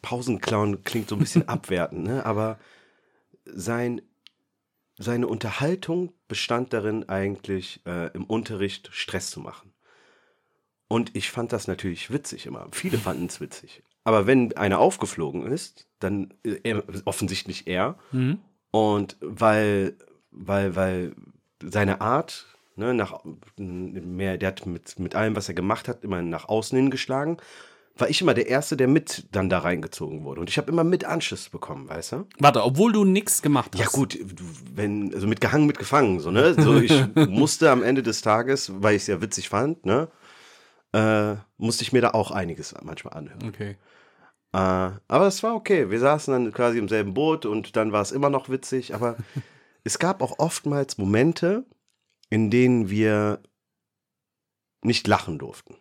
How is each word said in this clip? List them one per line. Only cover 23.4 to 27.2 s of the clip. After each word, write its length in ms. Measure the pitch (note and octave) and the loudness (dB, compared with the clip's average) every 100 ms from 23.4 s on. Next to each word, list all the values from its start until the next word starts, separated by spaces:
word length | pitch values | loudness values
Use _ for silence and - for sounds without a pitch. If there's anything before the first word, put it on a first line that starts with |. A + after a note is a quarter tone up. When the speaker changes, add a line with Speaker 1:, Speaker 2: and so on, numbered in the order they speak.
| - - | -20 -14
Speaker 1:
mehr, 840 | F#2+ F2+ F#2 F#2 E2+ F2+ G2 F#2 | -10 -8 -10 -10 -10 -6 -4 -2
der 100 | F#2+ | -4
hat 180 | F#2+ - | -4 -10
mit, 320 | E2+ - - | -10 -12 -10
mit 160 | F2+ | -6
allem, 220 | - A2 G#2+ | -2 -2 -2
was 120 | G2 | -6
er 60 | |
gemacht 340 | E2+ F#2 A2+ - | -4 -2 -2 -4
hat, 160 | A#2+ | -10
immer 180 | G#2 F#2 | -6 -4
nach 260 | E2+ E2 - | -4 -6 -2
außen 280 | A2 A2 C3 | -2 0 2
hingeschlagen, 600 | C3+ C3 - C3 | 2 0 -4 -4